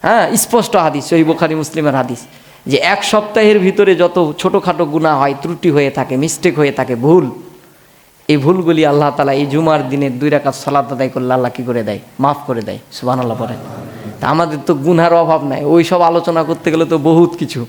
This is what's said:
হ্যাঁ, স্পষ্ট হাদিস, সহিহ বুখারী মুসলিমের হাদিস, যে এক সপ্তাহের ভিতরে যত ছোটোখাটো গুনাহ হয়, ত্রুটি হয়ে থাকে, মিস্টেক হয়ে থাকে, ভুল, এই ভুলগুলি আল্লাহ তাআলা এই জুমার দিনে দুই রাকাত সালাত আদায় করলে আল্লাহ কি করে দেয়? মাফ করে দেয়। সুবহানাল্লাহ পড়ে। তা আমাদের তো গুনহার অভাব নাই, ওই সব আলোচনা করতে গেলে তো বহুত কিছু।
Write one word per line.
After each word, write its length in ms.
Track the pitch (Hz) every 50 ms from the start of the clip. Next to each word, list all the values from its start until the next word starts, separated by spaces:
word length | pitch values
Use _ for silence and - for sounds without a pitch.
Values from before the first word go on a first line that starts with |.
| -
হ্যাঁ, 220 | 180 214 233 190 156 233 220
স্পষ্ট 360 | - - - 240 208 - -
হাদিস, 280 | 185 170 156 139 147 135 -
সহিহ 180 | 170 165 160
বুখারী 300 | 156 160 156 175 156 156
মুসলিমের 400 | 156 156 147 - 160 151 147 131 135
হাদিস, 240 | 123 120 117 117 - - - - - - - - _
যে 120 | - 135 147 147
এক 180 | 170 196 202 -
সপ্তাহের 540 | - - 214 208 208 208 226 220 208 214 208
ভিতরে 320 | 180 190 190 196 202 190 185
যত 220 | 160 175 175 175 180 170 151 147 -
ছোটোখাটো 460 | - 190 190 196 - 175 170 151 175
গুনাহ 300 | 147 147 160 160 160 151 139
হয়, 160 | 135 143 135 135
ত্রুটি 300 | - 165 170 156 - 175
হয়ে 200 | 143 147 143 135
থাকে, 220 | 139 - 131 127 131 127
মিস্টেক 360 | 143 160 - - - 185 156 147
হয়ে 160 | 151 143 131
থাকে, 220 | - 131 120 127
ভুল, 300 | 117 120 147 165 180 156 127 - - - - - - - - _ _ _ _ _ _ _ _ _ _ _ -
এই 80 | 151 147
ভুলগুলি 460 | 131 147 180 190 175 165 170 156 156
আল্লাহ 240 | 147 143 147 147 143
তাআলা 220 | 139 - 143 139 135
এই 120 | 135 147 139
জুমার 340 | 135 151 165 160 156 147 135 131
দিনে 180 | 135 143 143 139
দুই 200 | 123 123 143 151
রাকাত 260 | 147 147 - 139 131
সালাত 320 | - - - 139 143 139 -
আদায় 180 | 143 123 135 131
করলে 220 | 131 135 127 127 127
আল্লাহ 180 | 127 127 123
কি 120 | 120 - 123
করে 180 | 123 120 117 113
দেয়? 160 | 107 104 98 - - - -
মাফ 200 | 131 139 147 143 -
করে 160 | - 127 113
দেয়। 180 | 107 104 95 - - -
সুবহানাল্লাহ 460 | - - - 123 127 127 127 120 113 -
পড়ে। 160 | 117 123 117 - - - - - - - - - - - - -
তা 80 | - 127
আমাদের 320 | 143 160 170 165 151 147 135
তো 80 | - 170 139 135
গুনহার 300 | 160 180 165 165 170 170
অভাব 260 | 170 170 165 160 156 143 143
নাই, 140 | 131 143 147
ওই 160 | 143 160 170 165
সব 180 | 165 190 175
আলোচনা 400 | 175 165 170 170 170 - 165 165 160
করতে 240 | 147 165 156 - 170
গেলে 160 | 156 160 165
তো 120 | 143 160 160
বহুত 320 | 139 156 165 165 175 170 170 -
কিছু। 240 | 156 123 - 131 117